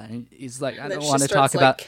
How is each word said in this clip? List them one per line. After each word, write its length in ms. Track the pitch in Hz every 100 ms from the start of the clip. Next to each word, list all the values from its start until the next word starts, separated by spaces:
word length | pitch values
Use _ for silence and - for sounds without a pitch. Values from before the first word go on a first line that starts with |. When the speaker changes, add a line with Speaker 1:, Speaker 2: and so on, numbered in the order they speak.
| 107
Speaker 1:
And 180 | 117 120
he's 300 | - 131 127
like, 180 | 135 120
"I 40 |
Speaker 2:
And 80 | 143
then 80 | 175
Speaker 1:
don't 60 | 147
Speaker 2:
she 40 |
Speaker 1:
wanna 160 | 139 139
Speaker 2:
starts, 280 | 147 135
Speaker 1:
talk 20 | 135
about," 180 | 131
Speaker 2:
like, 80 | -